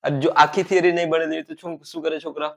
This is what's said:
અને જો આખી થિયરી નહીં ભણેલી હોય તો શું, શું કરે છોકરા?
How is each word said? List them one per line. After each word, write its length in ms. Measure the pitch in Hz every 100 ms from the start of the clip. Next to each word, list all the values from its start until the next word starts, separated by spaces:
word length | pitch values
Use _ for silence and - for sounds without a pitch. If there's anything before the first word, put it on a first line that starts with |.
અને 180 | 147 143
જો 60 | 135 -
આખી 260 | 151 - 175
થિયરી 240 | 185 175 170
નહીં 120 | 170
ભણેલી 260 | 160 160 160
હોય 80 | 156
તો 80 | 156
શું, 120 | 175 156 151
શું 140 | 170
કરે 140 | 160 156
છોકરા? 260 | 160 147 151